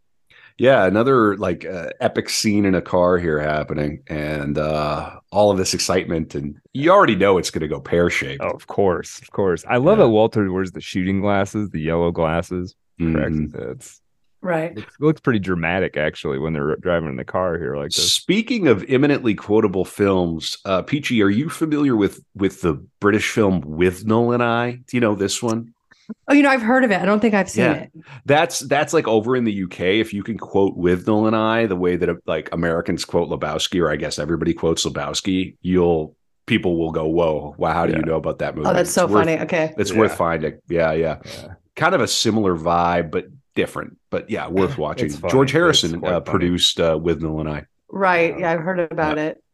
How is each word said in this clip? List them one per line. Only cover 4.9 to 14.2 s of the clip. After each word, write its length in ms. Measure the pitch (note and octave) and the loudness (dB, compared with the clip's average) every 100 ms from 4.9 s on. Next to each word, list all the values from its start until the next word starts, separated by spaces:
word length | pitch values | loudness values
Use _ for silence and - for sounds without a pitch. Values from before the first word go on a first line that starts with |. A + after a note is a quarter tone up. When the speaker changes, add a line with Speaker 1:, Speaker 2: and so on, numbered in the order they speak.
| D2+ D#2+ - - | -4 -8 -14 -6
Speaker 1:
all 180 | G2+ G#2 | 2 2
of 60 | F#2+ | 2
this 160 | F2+ | 0
excitement, 600 | F2 - F#2 F2+ E2+ D#2 | -2 0 -2 0 -4 -4
and 260 | D2 D2 D2 _ | -8 -10 -12 _
you 160 | C3 D3+ | -2 4
already 260 | G3+ E3 G2 | 4 4 4
know 220 | G2 F#2 | 4 4
it's 120 | - | 2
gonna 160 | F2 D#2 | -4 -6
go 120 | D2 | -6
pear-shaped. 600 | - F2 F2 - C#2 C#2 | -2 2 2 0 -6 -6
Speaker 2:
Oh, 60 | F2+ | -6
of 160 | F2 - | -8 -8
course, 560 | - G2 E2+ - - | 0 0 0 -6 -16
of 80 | - | -12
course. 340 | - G2 E2+ - | -2 0 0 0
I 120 | B2 | 0
love 180 | D3+ A3 | 4 6
Speaker 1:
Yeah. 80 | |
Speaker 2:
how 60 | C#3+ | 6
Walter 420 | G#2+ A2 A2 G2 | 6 4 2 0
wears 200 | F#2 F#2+ | 0 -4
the 100 | D2+ | -8
shooting 400 | - G2 F#2 G2 | -8 -4 0 0
glasses, 480 | G2+ G2+ G2+ G#2+ G2+ | 2 2 0 -2 -6
the 100 | D#2+ | -4
yellow 300 | D#2 E2 E2+ | -2 0 0
glasses. 640 | E2+ D#2+ E2+ E2+ F2+ F2+ - _ - | 0 0 0 -2 -6 -8 -14 _ -4
Cracks 320 | E2 D#2+ D2 | -2 0 -2
Speaker 1:
Mm-hmm. 140 | D#2 | -2
Speaker 2:
his 80 | D#2 | -4
head. 280 | - A#1+ C2 - - _ _ | -8 -12 -12 -16 -20 _ _